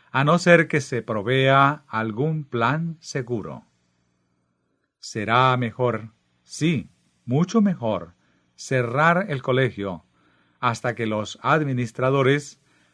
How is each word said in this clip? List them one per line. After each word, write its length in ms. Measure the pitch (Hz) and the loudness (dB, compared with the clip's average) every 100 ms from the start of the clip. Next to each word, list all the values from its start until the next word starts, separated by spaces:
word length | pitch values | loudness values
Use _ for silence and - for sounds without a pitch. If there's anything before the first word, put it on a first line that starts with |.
| _ | _
a 140 | 131 | 0
no 140 | 143 170 | 2 4
ser 280 | 175 170 160 | 6 4 4
que 140 | 151 | -2
se 220 | 131 123 | -2 -6
provea 840 | 110 110 98 131 135 135 139 147 - | -4 -4 0 2 4 6 4 2 -6
algún 580 | 110 113 107 151 160 | -6 -4 -4 -4 -4
plan 520 | 139 120 117 151 170 156 | -6 -2 -2 -2 -6 -10
seguro". 680 | - 143 120 120 80 64 - _ _ _ _ _ _ _ _ _ _ _ _ _ | -10 -8 -6 -6 -8 -12 -18 _ _ _ _ _ _ _ _ _ _ _ _ _
Será 560 | - 113 104 117 131 127 | -12 -8 0 4 4 2
mejor, 540 | 120 107 123 110 110 - _ _ | -2 -2 -2 -2 -8 -20 _ _
sí, 480 | _ - 156 143 - _ _ _ | _ -4 -2 -2 -6 _ _ _
mucho 360 | - 135 180 226 | -4 -2 2 2
mejor, 540 | 202 160 117 95 82 _ _ _ _ - | 2 0 -4 -4 -6 _ _ _ _ -20
cerrar 680 | - 131 117 131 160 175 - | -4 -2 0 2 2 2 -2
el 140 | 139 | -4
colegio 600 | - 131 131 113 98 87 - _ _ _ _ _ | 0 2 0 -2 -6 -8 -14 _ _ _ _ _
hasta 340 | 123 117 123 | -4 -2 -4
que 120 | 117 113 | -4 -4
los 320 | 107 104 - | -4 -6 -4
administradores 1160 | 127 156 147 123 120 - 131 139 131 143 143 - _ _ _ | 0 2 2 -2 -4 -2 0 2 2 2 -2 -16 _ _ _